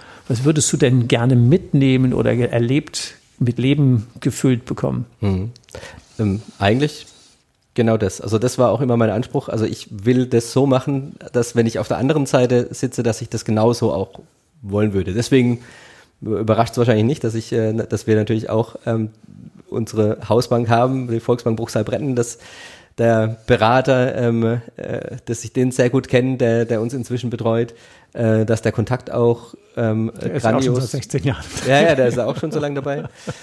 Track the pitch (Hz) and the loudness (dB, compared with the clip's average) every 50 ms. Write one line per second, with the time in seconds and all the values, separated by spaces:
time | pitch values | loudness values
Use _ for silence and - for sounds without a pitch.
0 | - - - - - - 135 113 131 147 160 151 - - - 143 156 123 127 127 | -20 -20 -20 -12 -6 -4 -4 0 2 2 2 2 0 0 2 2 2 4 4 2
1 | 117 117 - 117 117 127 135 120 120 120 156 196 - - - 143 135 135 131 127 | 2 2 0 2 2 4 4 4 6 6 4 2 2 0 0 2 2 4 4 4
2 | 131 127 127 127 117 113 113 120 120 120 - 117 117 120 135 151 156 - - - | 2 2 2 2 0 0 0 0 0 0 0 0 0 0 0 -2 -2 -4 -8 -10
3 | - - - - _ _ _ - 123 117 120 - 120 135 143 151 143 131 127 113 | -10 -12 -14 -18 _ _ _ -2 -2 -2 0 0 0 2 2 4 4 4 4 2
4 | 104 - - - - 139 - - - 135 127 117 - - 117 - - - - 123 | 0 -4 -8 -6 -4 -4 -2 0 2 2 2 0 -2 -6 -6 -4 -4 -4 -4 -4
5 | 120 - _ - 110 101 95 92 98 117 123 - _ - - - - - - - | -6 -8 _ -4 -2 0 0 -2 -4 -6 -10 -14 _ -18 -16 -16 -16 -16 -20 -20
6 | - _ _ - 110 101 95 110 - - - - 101 101 113 131 147 151 - - | -20 _ _ -2 -2 0 -2 -2 -6 -10 -6 0 2 2 2 2 0 -2 -4 -8
7 | - - - _ _ _ _ _ _ _ _ _ _ _ - - 113 113 113 107 | -20 -20 -20 _ _ _ _ _ _ _ _ _ _ _ -2 0 2 2 2 2
8 | 107 92 - - - 107 110 107 117 127 - - 123 113 98 117 139 123 120 113 | 0 -2 -4 -6 -4 -2 -2 0 0 0 0 2 2 2 2 2 0 0 2 2
9 | 117 107 95 104 123 - - 143 - - - 110 110 - - - - - 113 104 | 2 2 2 0 -2 -4 -4 -6 -4 -4 -4 -2 -2 -2 -4 -6 -12 -14 -14 -2
10 | 98 120 127 127 127 123 123 117 117 - - 135 139 139 127 127 - 151 139 135 | 0 2 2 2 2 2 0 0 0 0 0 2 2 4 2 2 0 -2 -4 -4
11 | 135 160 - - - - - 120 120 - - 120 113 113 - - - - 113 - | -6 -8 -14 -18 -12 -4 -2 -2 -2 0 0 0 0 2 0 -2 -4 -4 -2 0
12 | 120 139 156 156 135 - - 131 123 120 123 123 123 - 127 - - 127 - - | 0 0 0 0 0 2 2 2 4 4 2 2 0 -2 -4 -6 -6 -6 -4 -2
13 | 113 117 110 - 120 - - 110 - - 110 107 110 120 120 - 117 107 - 95 | -2 -2 -2 -4 -6 -8 -8 -6 -4 -2 0 2 4 2 2 2 0 0 0 -2
14 | 98 - - - - _ _ _ _ _ _ _ 123 101 98 104 107 110 98 98 | -4 -6 -10 -16 -20 _ _ _ _ _ _ _ -8 -4 -2 0 0 2 0 0
15 | 87 90 92 117 - - 139 131 123 120 120 117 - - - - - - - - | -2 -2 -2 -4 0 2 4 4 4 2 0 -2 -6 -14 -20 -20 -20 -20 -20 -20
16 | - _ _ _ - 107 107 95 113 110 107 107 117 - - 123 117 120 113 107 | -20 _ _ _ -6 -4 -4 0 0 2 2 2 2 2 0 0 2 4 4 4
17 | 107 120 156 - - 113 110 110 - - 117 117 110 110 110 113 107 - 113 110 | 2 2 0 -2 -4 -4 -4 -6 -6 -4 -2 -2 0 0 -2 -2 -4 -4 -6 -4
18 | - 113 107 107 104 104 113 110 117 - 110 110 113 - - - - 120 117 113 | 0 2 2 2 2 0 -2 -2 -2 -2 -2 -2 -2 -4 -8 -10 -6 -4 -2 -2
19 | 110 107 110 _ - - - - - - - - - - - - 113 - - 110 | -4 -6 -8 _ -20 -20 -20 -20 -20 -20 -20 -20 -14 -10 -6 -6 -6 -4 -2 0
20 | 107 104 110 - - 101 107 120 123 - 123 117 120 107 117 117 123 131 135 131 | 0 0 0 -2 -2 0 2 2 2 2 0 0 2 2 2 2 2 2 0 -2
21 | 127 123 113 113 - - 120 123 - 117 110 107 113 - - 113 104 - 120 107 | -4 -4 -4 -2 0 -2 -2 0 0 -2 -2 -2 -4 -4 -4 -4 -4 -4 -4 -4
22 | 151 139 131 123 117 - - - - - - - - - - - - _ _ - | -4 -2 -2 -2 -2 -4 -6 -14 -20 -20 -20 -20 -20 -20 -20 -20 -20 _ _ 0
23 | 117 113 113 110 110 113 113 - - - 123 110 107 113 123 131 131 139 131 127 | 2 2 2 2 2 0 -4 -4 -2 0 2 4 4 4 4 4 2 2 2 2
24 | 127 131 - - 123 117 117 117 113 113 120 120 - - - - - - - - | 2 0 -2 -2 0 0 0 2 0 0 0 -2 -6 -10 -14 -12 -10 -8 -8 -8
25 | - - - 131 - - 117 - - 113 - 131 127 127 123 - 123 123 127 131 | -8 -10 -14 -12 -8 -8 -8 -8 -8 -6 -2 0 0 0 2 2 2 2 2 0
26 | 127 - - 123 123 131 131 123 127 117 113 117 117 110 117 107 113 120 127 131 | 0 2 2 2 2 0 0 0 0 2 2 2 0 0 -2 -2 -4 -4 -6 -8
27 | 117 - 127 120 - 120 117 113 113 117 113 117 117 120 - - - - - - | -6 -6 -6 -6 -6 -6 -6 -2 -2 0 0 0 0 -2 -6 -14 -20 -20 -20 -20
28 | _ _ - - 117 110 110 110 110 110 113 110 - 113 - - 110 - 127 120 | _ _ -6 -2 2 2 4 2 2 2 0 0 0 -2 -2 -2 -2 -2 -2 -4
29 | - - - 120 120 117 117 117 - - - - _ _ - 127 117 110 110 110 | -4 -4 -2 0 2 2 2 0 -4 -16 -20 -20 _ _ -6 -2 -2 0 0 -2
30 | 110 113 - - - - - 139 113 113 117 131 135 127 120 127 131 110 - 135 | -2 -4 -6 -6 -6 -6 -4 -2 0 2 2 2 2 0 0 0 -2 -4 -6 -8
31 | - - - 139 - 143 - - - - - - - 127 135 143 156 170 151 131 | -6 -6 -4 -2 -2 -2 -2 -4 -8 -12 -10 -6 0 2 4 4 4 4 4 4
32 | 127 120 113 123 110 117 143 - - 156 147 151 147 147 139 139 139 143 139 147 | 2 2 2 0 -2 -2 -4 -4 -6 -4 -4 -4 -4 -4 -4 -6 -6 -6 -6 -6
33 | 156 139 - - - - - - | -8 -12 -14 -14 -14 -14 -14 -12